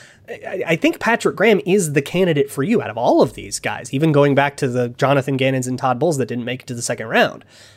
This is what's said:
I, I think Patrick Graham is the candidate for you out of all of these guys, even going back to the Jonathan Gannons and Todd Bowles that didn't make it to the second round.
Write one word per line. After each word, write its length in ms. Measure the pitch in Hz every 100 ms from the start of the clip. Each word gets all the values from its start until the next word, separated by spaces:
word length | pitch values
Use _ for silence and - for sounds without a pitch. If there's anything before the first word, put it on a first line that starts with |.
| - - -
I, 360 | - - 185 -
I 100 | 165
think 220 | 302 -
Patrick 380 | 220 233 175 -
Graham 240 | 214 196
is 280 | 175 202 160
the 100 | 147
candidate 480 | 143 180 185 147 135
for 140 | -
you 180 | 151 220
out 80 | 113
of 80 | 113
all 240 | 135 320
of 120 | 156
these 260 | - 90 -
guys, 340 | 117 107 -
even 160 | 135 160
going 240 | 143 143
back 220 | 135 143 -
to 100 | 135
the 220 | 123 120
Jonathan 480 | 120 135 143 139 131
Gannons 320 | 131 135 127
and 100 | 127
Todd 220 | 135 123
Bowles 160 | 165 139
that 80 | 117
didn't 180 | 120
make 180 | 117 131
it 40 | -
to 80 |
the 80 | 120
second 240 | - 117 110
round. 380 | 196 185 - - - -